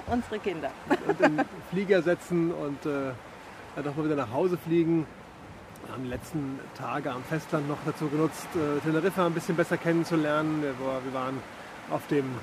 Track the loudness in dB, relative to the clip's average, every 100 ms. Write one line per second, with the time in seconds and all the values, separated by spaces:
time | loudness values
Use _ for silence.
0 | 0 -2 -2 -4 -4 -2 -6 -8 0 0
1 | 2 4 4 4 0 -4 -4 -2 4 4
2 | 6 0 2 2 2 0 -4 -2 -2 -2
3 | -2 -6 -12 -16 -16 -16 -12 -6 -4 -2
4 | 0 2 0 2 2 2 2 4 6 4
5 | 2 -8 -18 -18 -16 -16 -16 -16 -12 -8
6 | -6 -6 -6 -4 -4 -6 -10 -8 -4 -2
7 | -2 -6 -2 -4 0 0 0 -2 -4 -2
8 | 0 2 2 0 -4 0 2 2 2 4
9 | 2 4 2 2 0 2 2 2 4 4
10 | 4 2 4 4 2 2 0 -2 -2 -2
11 | -2 -2 -2 -4 -8 -14 -14 -14 -4 -4
12 | 2 2 2 -4